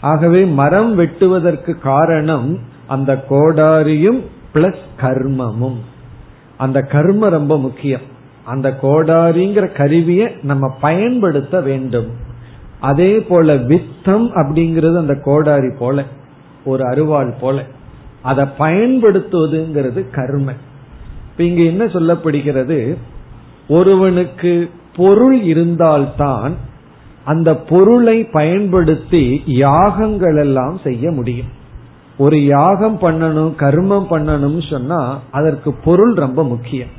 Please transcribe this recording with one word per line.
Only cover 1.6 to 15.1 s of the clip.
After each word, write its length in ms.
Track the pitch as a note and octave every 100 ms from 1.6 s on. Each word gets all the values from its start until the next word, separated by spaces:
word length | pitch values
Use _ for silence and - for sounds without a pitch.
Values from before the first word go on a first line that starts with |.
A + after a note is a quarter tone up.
| - D#3+
காரணம் 720 | C3+ C#3 E3 D#3+ D3+ D3+ B2 B2 - - -
அந்த 240 | C3+ C3+ C3+
கோடாரியும் 960 | - C#3 D#3 D#3 D#3 D#3+ D#3 D3+ F#3 B3+ - - -
பிளஸ் 360 | D3+ F3+ F#3+ - -
கர்மமும். 800 | B2+ C3 C3 C3 A#2+ A2 B2+ A#2+ A#2 - - - - - - -
அந்த 200 | C3 C3 C3+
கர்ம 440 | C#3+ D#3+ G3+ G#3+
ரொம்ப 240 | D#3+ C#3+ D3+
முக்கியம். 480 | C3 C3 C#3+ B2+ - - - - -
அந்த 220 | C3 C3+ A#2+
கோடாரிங்கிற 920 | C3+ D3+ D#3+ E3 E3+ E3 F#3+ G#3 F#3+
கருவியை 560 | - C#3+ E3 E3 F3 - -
நம்ம 240 | C#3 C#3 C3+ A#2
பயன்படுத்த 760 | D3 F3 A3+ B3+ G3 C#3+ C#3 F3+
வேண்டும். 480 | C3+ C3+ C3 A#2 A2 - - - - - - -
அதே 300 | C3 C#3+ F#3 D3
போல 340 | - F3 D#3 C#3+
வித்தம் 640 | A#2+ E3 - - F#3+ G#3 A#3
அப்படிங்கிறது 680 | F#3+ C#3+ D#3 E3 E3 D#3+ F3
அந்த 180 | D3+